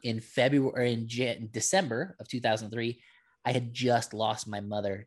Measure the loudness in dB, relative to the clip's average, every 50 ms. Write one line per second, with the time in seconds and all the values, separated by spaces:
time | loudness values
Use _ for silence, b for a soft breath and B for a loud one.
0 | -4 -4 -4 -4 -6 -4 0 2 4 6 6 4 4 2 0 0 0 0 0 -2
1 | -4 -4 -2 -2 -2 -2 -2 -4 -8 -8 -4 -2 0 2 2 2 2 2 -2 -4
2 | -4 -6 -8 -16 -12 -8 -6 -2 2 2 2 2 0 -6 -4 -2 -2 -2 -4 b
3 | b b b b b b b b -4 0 0 0 0 -2 -4 0 4 4 4 4
4 | 2 0 -4 0 0 0 0 -2 -6 -6 -6 -6 -6 -4 -4 -2 -2 -2 -4 -4
5 | -8